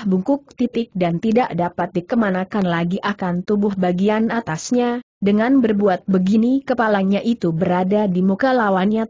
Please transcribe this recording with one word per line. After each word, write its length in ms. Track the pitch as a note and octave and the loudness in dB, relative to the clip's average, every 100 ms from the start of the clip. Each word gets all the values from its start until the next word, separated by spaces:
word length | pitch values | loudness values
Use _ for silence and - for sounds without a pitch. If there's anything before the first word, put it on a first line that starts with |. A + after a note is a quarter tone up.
| G#3 | 0
bungkuk 480 | F#3 F#3 C#4+ - - | -2 0 -2 -4 -6
titik 400 | A#3+ A#3 A#3 F#3 | -4 -4 -6 -2
dan 240 | F3 E3+ | -2 0
tidak 320 | A3+ A3+ B3+ | 0 0 0
dapat 400 | E3+ F3 F3+ F3 | -2 -4 -4 -6
dikemanakan 720 | F3+ E3+ A#3+ G#3 F#3 F#3+ G#3+ | -6 -2 -2 0 -2 -4 -2
lagi 400 | F3+ E3+ E3+ G3 | -2 0 -2 -4
akan 400 | G3+ G#3 F#3 F3 | -4 -6 -4 -4
tubuh 320 | F#3 G#3 G#3 F#3+ | -2 0 0 0
bagian 560 | F3+ F3+ G3+ G#3+ A3 | -2 2 0 2 0
atasnya, 720 | A3+ F#3+ D#3 - B3 A#3+ A#3+ - - | -2 -6 -8 -2 0 0 -4 -10 -4
dengan 400 | G3 G#3 A#3 C#4 | 0 2 4 4
berbuat 480 | A3+ G3+ G3+ F3+ - | 4 2 2 0 0
begini 560 | F#3+ F#3 A3 A#3 C4+ | 0 2 2 2 0
kepalanya 560 | - A#3+ A3 G3+ F#3+ G3+ | -2 -2 2 2 2 0
itu 320 | A3+ A#3 F3 | 0 0 0
berada 560 | D#3+ F3 F3+ F#3 G#3 G#3 | 0 0 0 2 2 2
di 160 | F3+ | 2
muka 320 | F#3+ F#3+ C4+ B3 | 0 2 0 2
lawannya 480 | G#3 F#3 G3 A3 | 2 2 0 0